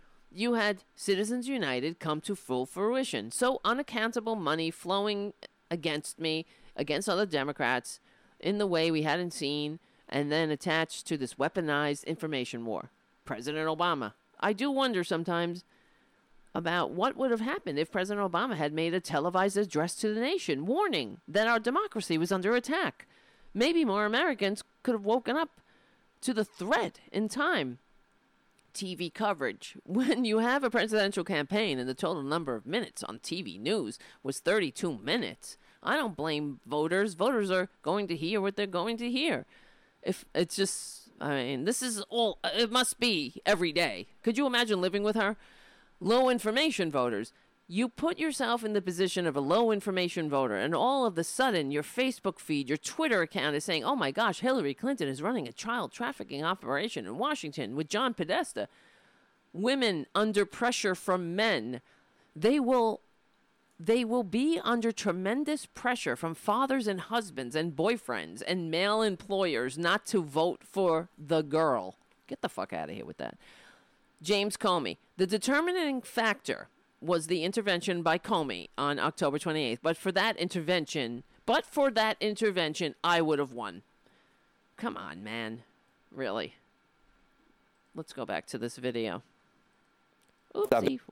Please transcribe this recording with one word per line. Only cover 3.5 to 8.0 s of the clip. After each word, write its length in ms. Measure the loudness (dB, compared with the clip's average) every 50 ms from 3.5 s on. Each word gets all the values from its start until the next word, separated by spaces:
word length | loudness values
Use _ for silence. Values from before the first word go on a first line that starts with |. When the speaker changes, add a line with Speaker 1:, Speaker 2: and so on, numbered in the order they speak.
| 2 2 0
Speaker 1:
unaccountable 680 | 0 0 0 -2 -4 -2 -2 -2 0 -2 -2 -2 -2 -2
money 340 | 0 0 0 0 0 0 -4
flowing 640 | -4 -6 -4 -2 0 0 0 0 0 -2 -4 -6 -8 _ -20 -20 _ _ _ _
against 480 | -6 -2 -2 -2 -2 -2 -4 -8 -8 -4
me, 260 | -2 -2 0 -2 -4 -8 -16 -20 -20 -14 -6
against 340 | -6 -2 -2 -2 -2 0 0
other 160 | 2 2 2
Democrats, 760 | 2 0 0 0 -2 -2 0 2 2 2 0 -2 -6 -14 -16